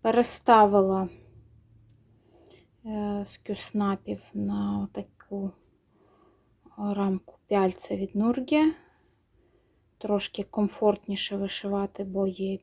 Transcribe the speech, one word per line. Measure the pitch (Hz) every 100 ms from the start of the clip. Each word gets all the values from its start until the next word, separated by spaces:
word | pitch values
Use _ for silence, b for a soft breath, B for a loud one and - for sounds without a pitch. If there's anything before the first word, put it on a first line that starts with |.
Переставила, | 226 226 240 - - 226 208 202 190 190 190 B B B - - _ - _ _ _ _ b b b b b _ 220
е, | 214 208 202 202
з | -
кюснапів | - 202 - 208 101 196 - 196 -
на | 202 202 202 202 202 202
таку | - 202 _ - 202 196 - _ _ _ b b b b b b _ - -
рамку | 208 202 196 185 - - _
пяльця | 202 190 185 - 202
від | 196 202
Нурге. | 220 247 254 302 311 320 b b b b _ _ _ _ _ _ _ _
Трошки | 208 208 - -
комфортніше | 196 - 208 - 214 208 - 202 - 202
вишивати, | 196 - 202 202 196 -
бо | 196 190 196
є | 185 190 190